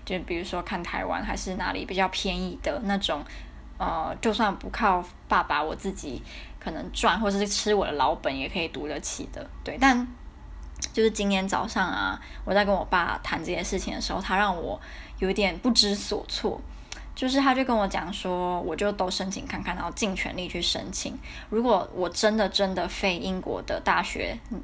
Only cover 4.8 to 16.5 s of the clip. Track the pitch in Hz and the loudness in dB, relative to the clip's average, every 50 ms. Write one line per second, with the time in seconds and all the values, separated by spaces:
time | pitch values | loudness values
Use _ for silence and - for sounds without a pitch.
4.8 | 233 202 185 180 175 - - - - - 214 185 - - 147 151 151 160 - - | 4 4 4 4 2 -4 -10 -10 -2 2 4 4 4 4 2 2 0 0 -2 -4
5.8 | - 196 196 - - 147 120 - - - - - - - - - - 175 160 - | -4 -6 -6 -6 -6 -8 -8 -8 -10 -12 -14 -14 -14 -14 -12 -10 -8 -8 -6 -6
6.8 | 165 180 - - 247 - 226 220 226 202 196 196 208 202 202 - - 208 214 196 | -6 -4 0 4 4 4 6 4 4 2 2 2 2 2 0 0 2 4 4 4
7.8 | 160 - 147 143 131 143 170 - - 147 135 135 135 165 - 190 165 160 - 135 | 4 2 2 4 4 4 4 2 0 -2 0 0 -2 -2 -2 -2 -2 -2 -4 -4
8.8 | 147 151 143 156 - - - - - - - - - - - - - - 143 190 | -4 -4 -4 -4 -4 -6 -6 -6 -8 -8 -8 -10 -10 -10 -12 -10 -8 -8 2 6
9.8 | 262 269 247 247 247 247 - - - - - - - - - - - - - - | 6 6 6 6 2 -2 -6 -12 -16 -16 -16 -16 -16 -14 -14 -14 -12 -12 -10 -8
10.8 | - - - 226 220 220 214 208 202 196 196 190 190 190 180 127 156 226 - 220 | -8 -4 2 4 4 4 4 2 2 2 2 2 2 2 0 0 0 0 0 0
11.8 | 185 175 - - 98 95 92 - - - - - - - 190 208 208 196 202 175 | 0 2 0 0 0 0 -2 -4 -8 -12 -12 -6 -2 2 4 6 6 6 4 2
12.8 | - - 196 175 165 - 104 - - - 175 170 165 - 180 160 190 - 202 180 | 2 2 2 4 4 2 0 -2 -4 -4 -4 -2 -2 -2 -2 -2 -2 0 -2 -2
13.8 | - - - - - - 175 180 196 - 190 196 208 202 180 165 160 - 202 - | -2 -2 -4 -4 -2 -2 -2 -2 0 2 2 4 4 4 2 0 -2 -4 -6 -6
14.8 | - - - - - - - - 190 185 196 208 202 185 165 180 - 254 226 - | -8 -12 -14 -14 -14 -12 -4 0 0 2 2 4 2 2 2 2 2 4 6 6
15.8 | 214 202 202 202 - - 208 - - - - - - 202 | 6 4 4 0 0 -2 -2 -4 -4 -4 -4 -2 -2 -2